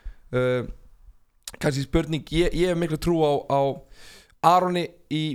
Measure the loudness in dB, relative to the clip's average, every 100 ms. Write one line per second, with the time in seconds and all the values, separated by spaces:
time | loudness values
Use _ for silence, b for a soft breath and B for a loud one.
0 | b b -6 -2 0 0 -4 -12 -20 -20
1 | -20 -20 _ _ -20 -6 -4 -2 -2 -2
2 | 0 -4 -2 0 0 2 0 0 -2 -2
3 | 0 2 2 0 0 0 0 -2 B B
4 | B B B _ 4 4 4 0 -4 -8
5 | -6 -4 -4